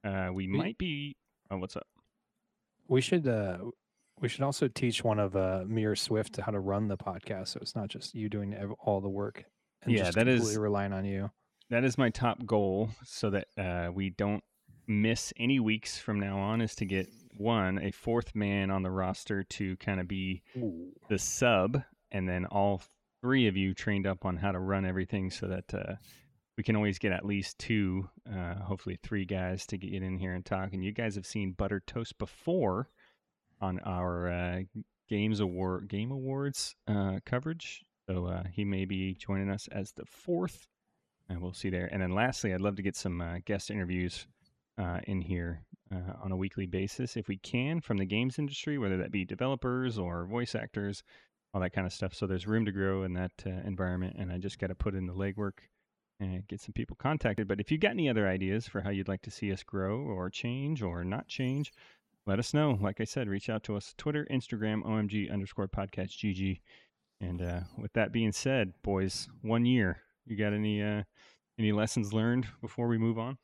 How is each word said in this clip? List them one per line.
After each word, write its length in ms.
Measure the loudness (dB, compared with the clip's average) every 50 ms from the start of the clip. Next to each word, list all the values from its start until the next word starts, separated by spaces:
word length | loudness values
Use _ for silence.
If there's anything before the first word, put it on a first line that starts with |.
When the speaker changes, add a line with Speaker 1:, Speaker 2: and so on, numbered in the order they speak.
| -2
Speaker 1:
Uh, 240 | -2 -2 0 0 0 -2
we 140 | -2 -2
Speaker 2:
We 120 | 0 2 2
Speaker 1:
might 200 | 2 0 -2 _
be, 380 | -2 -2 -2 -2 -4 -6 -8 _ _ _ _ _ _ _
oh, 80 | -4 -4
what's 180 | -4 -4 -6
up? 120 | -8 -10 _ _ _ _ _ _ _ _ _ _ _ _ _ _ _ _ _ _ _ _
Speaker 2:
We 140 | 4 4 4
should, 260 | 6 6 2 4 4
uh, 440 | 4 2 2 2 0 -2 -4 -8 -10 -12 _ _ _ _ _ _ _ _ -2
we 80 | -2 -2
should 140 | 0 2 0
also 260 | 0 2 2 0 0
teach 340 | 2 2 0 2 2 2 2
one 160 | 2 4 4
of, 160 | 2 2 2
uh, 300 | 2 2 2 2 0 -2
me 180 | 0 0 2 2
or 120 | 2 2
Swift 400 | 0 0 2 2 2 0 0 -4
how 160 | -6 -4 -2 -2
to 80 | 0
run 280 | 0 2 2 2 2 0
the 100 | -2 -2
podcast, 500 | -4 -6 -6 -6 -6 -6 -6 -6 -4 -6
so 100 | -8 -6 -8
it's 120 | -6 -4
not 140 | -4 -4 -4
just 260 | -6 -8 -10 -10 -6
you 140 | -4 -4 -2
doing 240 | -2 -2 -2 -4 -4
ev-, 180 | -4 -4 -6 -6
all 280 | -2 2 2 2 4
the 80 | 2 0
work 360 | -2 0 -2 -4 -4 -10 -18 _ _ _ _ _ _ _ 2
and 100 | 4 4
Speaker 1:
Yeah, 120 | 6 6
Speaker 2:
just 120 | 4 4
Speaker 1:
that 120 | 6 6 6
is 120 | 6 6
Speaker 2:
completely 220 | 6 4 2 2 2
relying 300 | 2 2 2 2 0 0
on 120 | -2 -2
you. 260 | -2 -2 -2 -2 -4 _ _ _ _ _ _ _ _
Speaker 1:
that 140 | 2 4 4
is 120 | 4 4
my 140 | 4 4 4
top 340 | 4 4 2 2 2 0 0
goal, 460 | 2 4 4 4 4 4 2 2 0 -2 -10 -16
so 260 | -14 -8 -2 0 2
that, 180 | 2 2 -2 -2 _
uh, 340 | -4 -2 0 0 0 -2 -2 -2
we 160 | 0 -2 -2
don't 340 | 0 0 0 0 0 -2 -4 _ _ _ _ _ -20 -16 _
miss 460 | 0 4 4 6 4 4 2 0 -6 -4 -2
any 200 | 2 4 4 4
weeks 360 | 4 4 2 0 -2 -6 -10 -6
from 220 | -4 -2 0 0
now 180 | 0 0 0 0
on, 220 | 0 2 2 2
is 140 | 0 0 0
to 80 | -2 -2
get, 240 | 0 2 0 0 -2 -6 -20 -20 -20 -10
one, 420 | -2 2 2 4 4 4 4 2 2
a 120 | 0 -2
fourth 440 | -4 -4 -2 0 2 2 0 0 -2
man 360 | 0 2 2 4 2 2 2
on 120 | 2 2 0
the 80 | 0
roster 520 | 0 0 0 0 -2 -4 -4 -2 -2 -2 -2
to 320 | _ -4 -4 -2 -2 -2 -4
kinda 260 | -2 -2 0 0 0
be 380 | -2 -2 -2 0 -2 -2 -4 _ _ -6
Speaker 2:
Ooh. 360 | -4 -4 -4 -4 -6 -10 -14 -16 -20 _ 0
Speaker 1:
the 100 | 0 2
sub, 640 | 2 0 0 4 6 6 6 6 6 6 4 0 -2 -2 _ _ _ _
and 180 | -4 -2 0 2
then 160 | 2 0 0
all 380 | 0 2 4 4 4 2 0 -4 -10 _ _ _ _ _ _ 2
three 240 | 4 6 6 6 6
of 80 | 6
you 160 | 4 4 2 2
trained 320 | 0 0 2 2 4 4
up 200 | 2 0 0 0
on 100 | -2 0
how 160 | 2 0 0 0
to 80 | 0
run 240 | 0 2 2 2 2
everything 460 | 2 2 0 0 0 0 0 0 0
so 180 | -2 -4 -4 -2
that, 240 | -2 -4 -4 -4 -6
uh, 240 | -6 -4 -4 -8 -10 -10 -20 -20 -20 -20 _ _ _ _ _ _
we 60 | -4 0
can 140 | 2 4
always 240 | 4 4 2 2 2
get 100 | 2 0
at 140 | 0 0 0
least 320 | 0 0 0 0 -4 -8 _
two, 500 | -2 0 2 2 4 2 2 0 -2 -4 _ -18 _ -8
uh, 240 | -6 -4 -4 -4 -4 -6 -4
hopefully 320 | -4 -4 -4 -4 -8 -8 -8 -6
three 220 | -4 -2 -2 0
guys 420 | 0 0 0 0 0 -2 -4 -4
to 100 | -6 -6
get 240 | -6 -6 -4 -4 -4 -2
in 140 | -2 -2 -2
here 160 | -2 -2 -4
and 120 | -4 -4
talk. 260 | -2 -2 -2 -2 -2 -4
And 120 | -2 -4
you 80 | -2 -2
guys 240 | -2 -2 -2 -2
have 100 | -4 -8
seen 240 | -4 -4 -2 -2 -2
Butter 300 | 0 0 0 0 0 -2
Toast 360 | -2 -4 -6 -6 -6 -6 -6
before 720 | _ -8 -8 -8 -8 -2 0 2 4 4 4 2 0 -2 -6 _ _ _ _ _ _ _ _ _ _ _ _ _ _
on 200 | -4 -2 -2 -2
our, 480 | -4 -4 -2 0 0 0 0 0 -2 0
uh, 340 | 0 0 -2 -2 -2 -4 -6 -6 _ -12 -12 _ _ _ _ _
Games 320 | 0 2 2 2 2 2
Award, 480 | 2 0 0 0 0 0 0 -2 -4 -4
Game 240 | -4 -4 -2 -2 -4
Awards, 640 | -4 -4 -4 -2 -2 -2 -2 -2 -4 -6 -8 -8 _ _
uh, 320 | 0 0 2 2 2 0 -2 -4
coverage. 580 | -2 -2 -2 -2 -2 -6 -6 -8 -12 -12 -14 -18 _ _ _ _ -4
So, 180 | -2 -2 0
uh, 180 | -2 -2 -4 -4
he 200 | -4 -2 -2 0
may 200 | 0 2 0 0
be 300 | 0 0 -2 0 -2 -2
joining 360 | -4 -4 -2 0 0 0 0
us 160 | -2 -4 -6
as 240 | -6 -6 -6 -6 -6 -8
the 120 | -14 -14
fourth, 600 | -14 -14 -14 -4 -2 0 0 0 -2 -4 -8 -20 _ _ _ _ _ _ _ _ _ _ _ _ -8
and 140 | -6 -4 -4
we'll 120 | -6 -6
see 160 | -4 -4 -2
there. 160 | 0 0 -2 -2
And 100 | -2 -2
then 120 | 0 0 2
lastly, 420 | 2 2 2 0 -2 -2 -2 0
I'd 60 | 2
love 160 | 0 0 0
to 60 | 0 -2
get 120 | -4 -4
some, 260 | -2 -4 -4 -2 -2
uh, 200 | -4 -4 -6 -6 -4
guest 240 | -4 -4 -4 -4 -4
interviews, 600 | -4 -4 -2 0 0 0 0 0 -2 -6 -12 -14 _ _ _ _ _ _ _ _ _ -6
uh, 220 | -4 -2 -2 -4 -4 -2
in 140 | -2 -2 -2
here, 420 | -2 -2 -2 -2 -4 -6 -8 -10 _ -20 _ _ _
uh, 220 | -8 -6 -6 -6 -8 -6 -4
on 80 | -4
a 60 | -2
weekly 300 | 0 -2 -2 -2 -4 -4
basis, 500 | -2 0 -2 -2 -2 -2 -4 -4 -4 -4
if 100 | -6 -4
we 100 | -4 -6
can, 440 | -6 -6 -4 -2 -2 0 0 -2 -2
from 160 | -2 0 0
the 80 | 0 2
games 320 | 2 2 2 2 0 0 -2
industry, 400 | -4 -4 -4 -6 -4 -4 -2 0
whether 200 | 2 2 2 2
that 120 | 0 0
be 140 | -2 -2 -2
developers 720 | -2 -2 -2 0 0 0 0 0 0 0 2 0 0 0 0
or 260 | -2 -2 -2 -4 -4
voice 280 | -2 -2 -2 -2 -2 -2
actors, 480 | -4 -4 -4 -4 -2 -2 -2 -4 -6 -10 _ -20 -20 -20 _ _ _ _ _ -2
all 80 | 0
that 120 | 0 0 0
kinda 180 | 0 -2 -2
stuff. 240 | -2 -2 -4 -4 -2
So 120 | -2 -2 0
there's 180 | 0 -2 0
room 180 | 2 2 4 4
to 80 | 2 2
grow 300 | 2 2 2 2 2 0
in 80 | -2 -2
that, 300 | -2 -2 -4 _ -6 -8
uh, 40 | -6
environment, 640 | -6 -4 -4 -4 -2 0 0 0 0 0 -2 -4 -4 -6
and 120 | -6 -4 -4
I 60 | -4
just 200 | -4 -6 -4 -4
gotta 140 | -4 -4 -2
put 200 | -2 -2 -2 -2
in 120 | -2 -4
the 80 | -4 -4
legwork 540 | -2 -2 -2 -2 -2 -4 -4 -4 -8 -20 _ _ _ _ _ _ _ _ _ _ _
and 260 | -6 -4 -4 -6 -6 -8
get 120 | -10 -12
some 120 | -10 -8 -6
people 240 | -6 -6 -6 -8
contacted. 500 | _ 0 0 0 2 2 0 0 0 0 0
But 120 | 0 -2
if 100 | 0 0
you 80 | 2 2
got 120 | 2 2 2
any 160 | 2 2 2
other 180 | 4 4 4 4
ideas 380 | 2 2 0 0 0 -2 -2 -4
for 120 | -6 -4
how 100 | -2 -2
you'd 180 | -2 -2 -2 -2
like 140 | -4 -4 -6
to 80 | -10
see 220 | -8 -4 -2 -2 -2
us 100 | -4 -6
grow 360 | -6 -4 -2 -2 0 -2 -2
or 300 | -4 -4 -4 -4 -4 -4
change 500 | -4 -4 -4 -4 -4 -2 -2 -2 -2 -2 -2
or 220 | -2 -2 -2 -2
not 220 | -2 -2 -4 -6 _
change, 440 | -6 -4 -2 -2 0 -2 -2 -4 _ _ -20 -20 -20 _ _ _ _ _ _
let 120 | 0 0 0
us 140 | 0 2 2
know. 180 | 4 4 4 4
Like 280 | 2 2 0 0 -2
I 40 | -4
said, 240 | -4 -2 -2 -2 0
reach 200 | -2 -2 -2 -2
out 140 | -4 -4 -2
to 120 | -2 -4
us, 180 | -4 -4 -6 -16
Twitter, 280 | -6 -4 -2 -2 -2 -2 0
Instagram, 540 | -2 -2 -2 -2 -4 -2 0 0 0 0 0
O 120 | 0 0
M 120 | 2 0 0
G 200 | 0 0 -2 0
underscore 400 | -2 -4 -4 -4 -4 -4 -4 -2
podcast 480 | -2 -4 -4 -4 -4 -4 -6 -6 -6
G 160 | -4 -2 -2 0
G. 280 | 2 0 0 0 -2 _ _ -20 -20 -20 _ _ _ _ _ _ _
And, 200 | -6 -4 -4 -2 -2
uh, 180 | -2 -2 -2 -4 -6 -8 -10
with 140 | -10 -2 _
that 160 | 2 2 2 2
being 200 | 2 2 2 0
said, 480 | 0 0 2 2 2 2 0 -4 _ _
boys, 460 | 0 2 2 2 0 -2 -4 -10 -10 -14 -10 -2
one 220 | 0 2 4 6
year. 380 | 6 6 6 6 4 2 0 _ _ _ _ _
You 120 | -8 -2
got 160 | 0 2 2 2
any, 300 | 2 2 2 2 2 2
uh, 220 | 0 0 0 -2 _ _ _ -20 -20 -20 _ _ _ _ 2
any 120 | 2 4 4
lessons 400 | 4 2 2 2 0 -2 0 2
learned 360 | 2 2 4 2 2 0 -2 -6 -12
before 280 | -12 -10 -4 -2 0 2
we 80 | 2 4
move 200 | 4 2 2 0
on? 200 | -2 -6 -8 -10